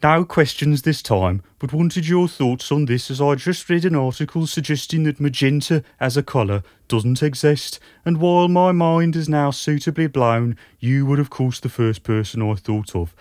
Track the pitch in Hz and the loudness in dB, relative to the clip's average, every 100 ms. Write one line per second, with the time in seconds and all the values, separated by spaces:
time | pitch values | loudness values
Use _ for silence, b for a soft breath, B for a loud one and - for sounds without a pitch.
0 | 151 165 175 - 147 - 147 147 156 147 | 4 2 2 0 0 0 0 0 0 -2
1 | - 104 92 98 b b 139 151 170 180 | 0 0 2 -2 b b -6 0 0 0
2 | 160 180 175 - 131 127 - 147 147 120 | 0 0 0 0 -2 -2 -2 -2 0 -2
3 | - 131 143 143 175 180 - 170 175 160 | -2 -2 0 0 -2 -4 -2 0 2 0
4 | 131 123 147 170 160 - 151 147 - 165 | 0 -2 -4 -4 -4 -4 -4 -4 -2 -2
5 | 156 143 143 123 135 143 - 160 b b | 0 0 -2 0 0 0 0 -2 b b
6 | 131 127 139 135 101 101 95 b _ 117 | -2 -2 -2 0 0 -2 -4 b _ -2
7 | 110 127 151 135 151 147 - - b b | 0 0 0 2 2 2 -2 -14 b b
8 | - 165 175 175 175 180 185 180 165 165 | -2 0 4 4 4 4 4 4 2 2
9 | 170 160 156 151 143 135 - 151 151 160 | 2 0 -2 0 0 -2 -2 -2 -2 -2
10 | 160 139 120 117 120 113 B B 120 135 | -2 2 2 2 0 -4 B B 0 0
11 | 135 139 139 - 131 127 123 - 113 107 | 2 0 0 -2 -2 -2 -8 -2 -2 -2
12 | - 110 104 113 107 104 - 107 104 92 | -2 -2 -2 -4 -2 -4 -2 -4 -2 -6
13 | 85 _ | -6 _